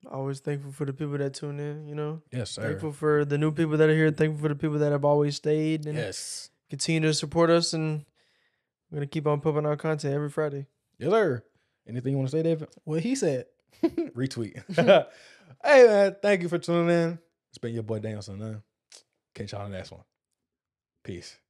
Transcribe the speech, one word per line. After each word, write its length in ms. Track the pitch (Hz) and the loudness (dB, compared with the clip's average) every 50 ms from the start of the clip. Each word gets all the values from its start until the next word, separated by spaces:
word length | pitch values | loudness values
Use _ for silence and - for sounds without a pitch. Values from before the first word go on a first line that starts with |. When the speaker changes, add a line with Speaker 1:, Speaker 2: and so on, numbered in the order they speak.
| - - | -16 -12
Speaker 1:
Always 300 | - 135 135 139 139 139 | -8 -8 -6 -6 -6 -8
thankful 320 | _ - 147 143 139 139 | _ -6 -6 -6 -8 -12
for 140 | 139 - 151 | -10 -8 -8
the 80 | 139 135 | -8 -6
people 240 | 135 156 147 143 143 | -6 -6 -6 -4 -4
that 140 | 139 139 135 | -4 -4 -6
tune 240 | - - 147 143 143 | -8 -12 -10 -10 -8
in, 280 | 147 147 147 151 156 147 | -8 -10 -10 -12 -12 -12
you 60 | 147 | -8
know? 280 | 151 151 151 156 160 _ _ | -8 -6 -6 -8 -10 _ _
Speaker 2:
Yes, 200 | - 127 113 - | -8 -8 -8 -8
sir. 120 | - - 110 | -8 -8 -6
Speaker 1:
Thankful 280 | 117 - 98 104 156 | -6 -6 -6 -6 -8
for 320 | 147 143 156 151 151 147 147 | -8 -2 0 2 2 2 2
the 120 | 143 147 143 | 2 0 0
new 140 | 151 156 | 0 0
people 260 | 151 147 165 156 151 151 | 0 0 0 0 2 4
that 100 | 156 156 | 4 4
are 60 | 156 | 6
here. 160 | 160 160 156 | 4 4 2
Thankful 320 | 156 - 156 156 156 147 | 2 2 0 0 0 -2
for 60 | 147 156 | -2 -2
the 60 | 147 | -2
people 240 | 143 160 156 151 151 | -2 -2 -2 0 0
that 120 | 151 147 | 0 2
have 140 | 147 143 139 | 0 2 2
always 300 | 147 147 147 147 147 143 | 4 4 4 2 2 -2
stayed 500 | - - 151 151 156 156 156 156 156 151 | -4 -2 0 0 0 0 0 -2 -2 -4
and 100 | 151 151 | -6 -6
Speaker 2:
Yes. 540 | 151 156 98 - - - - - - - - _ _ _ _ | -6 -6 -6 -8 -10 -12 -12 -12 -14 -14 -18 _ _ _ _
Speaker 1:
continue 300 | - 135 - - 165 160 | -10 -8 -2 0 0 2
to 120 | 156 160 151 | 2 2 0
support 380 | 143 - 151 143 165 170 165 | 0 -2 -4 0 2 4 6
us. 220 | 170 170 170 165 - | 6 4 4 2 -2
And 320 | 160 156 156 156 151 147 _ _ _ _ _ _ _ _ _ _ _ _ _ _ _ _ _ | -2 -2 -2 -4 -6 -8 _ _ _ _ _ _ _ _ _ _ _ _ _ _ _ _ _
we're 80 | 165 147 | -8 -8
gonna 100 | 143 139 | -8 -6
keep 200 | - 160 147 151 | -6 -2 0 0
on 140 | 147 147 | 0 2
pumping 240 | 147 160 151 147 151 151 | 0 0 0 0 0 -2
out 100 | 147 143 | -2 -2
content 360 | - 160 156 151 151 143 139 | -2 -4 -4 -2 -2 -4 -4
every 140 | 147 147 147 | -2 -4 -4
Friday. 360 | 143 - 156 151 143 139 139 _ _ _ _ _ _ _ | -4 -2 -4 -4 -4 -6 -12 _ _ _ _ _ _ _
Speaker 2:
Yes, 140 | 120 147 | -2 0
sir. 320 | 196 226 214 170 131 113 - _ _ _ _ _ _ _ _ - | 2 2 2 2 0 -4 -6 _ _ _ _ _ _ _ _ -10
Anything 260 | 117 127 123 135 139 | -10 -6 -4 -2 -2
you 40 | 139 | -2
wanna 120 | 135 131 | -2 -2
say, 120 | 135 160 | -2 0
David? 260 | 160 165 165 156 156 - _ - _ | 0 0 0 -2 -4 -12 _ -18 _
Speaker 3:
What 180 | - 151 160 | -6 -6 -4
he 120 | 160 233 262 | -2 -2 -2
said. 300 | 269 226 170 139 127 120 _ _ _ _ | 0 0 0 0 -2 -6 _ _ _ _
Speaker 2:
<laughs> 200 | _ _ _ - | _ _ _ -2
Retweet. 1200 | 339 - - 339 277 - 120 131 131 - - 117 104 - 139 - - 190 165 165 151 190 165 131 - - | -2 -2 -2 -8 -6 -4 -4 -6 -4 -4 -6 -8 -8 -8 -14 -14 -6 0 2 6 8 8 8 6 2 -10
<laughs> 40 | - - - - _ _ _ - _ - | -20 -20 -20 -20 _ _ _ -20 _ 2
Hey, 220 | 269 294 269 247 | 6 10 10 10
man. 300 | 233 214 202 202 196 185 196 - | 10 8 6 4 4 2 0 2
Thank 180 | 202 208 190 | 2 2 2
you 80 | 170 175 | 2 -2
for 80 | 170 165 | -2 -4
tuning 320 | - - 170 170 170 170 | -2 0 0 2 4 4
in. 300 | 170 170 170 165 170 165 _ _ _ _ _ _ | 4 4 2 2 -2 -6 _ _ _ _ _ _
It's 100 | _ - | _ -10
been 120 | - 120 117 | -8 -6 -6
your 80 | 117 110 | -6 -4
boy, 160 | 107 113 107 | -4 -4 -4
Daniel 240 | 104 110 107 107 101 | -4 -6 -8 -8 -10
Son. 400 | 107 98 98 107 110 110 107 104 _ _ _ _ _ - - _ _ _ _ _ _ _ | -12 -12 -12 -10 -10 -12 -12 -16 _ _ _ _ _ -20 -20 _ _ _ _ _ _ _
Catch 160 | - 104 101 | -12 -12 -10
y'all 100 | - 101 | -10 -10
on 80 | 101 101 | -10 -10
the 80 | 98 92 | -10 -10
next 140 | 90 - | -12 -12
one. 100 | - 90 92 _ _ _ _ _ _ _ _ _ _ _ _ _ _ _ _ _ _ _ _ | -16 -20 -20 _ _ _ _ _ _ _ _ _ _ _ _ _ _ _ _ _ _ _ _
Peace. 340 | - 98 87 85 - - _ _ _ | -14 -14 -14 -14 -18 -20 _ _ _